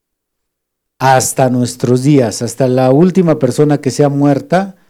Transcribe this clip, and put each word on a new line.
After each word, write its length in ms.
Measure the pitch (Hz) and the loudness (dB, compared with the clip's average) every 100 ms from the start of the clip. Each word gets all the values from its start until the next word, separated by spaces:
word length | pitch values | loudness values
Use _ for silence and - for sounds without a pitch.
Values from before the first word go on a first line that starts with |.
| _ _ _ _ _ _ _ _ _ _ | _ _ _ _ _ _ _ _ _ _
hasta 520 | 131 131 123 - 131 | 0 2 0 -2 -2
nuestros 520 | 127 120 - 127 127 | 0 -4 -4 -2 0
días, 380 | 131 143 117 - | 2 2 0 -4
hasta 280 | 117 - 131 | -8 -4 -2
la 220 | 127 127 | 0 2
última 480 | 135 185 180 170 151 | 2 2 2 0 0
persona 440 | 127 120 151 143 | 0 0 0 0
que 80 | 135 | -2
sea 180 | - 143 | -2 0
muerta 680 | 143 143 135 139 175 196 - _ | 0 0 0 -2 -4 -4 -10 _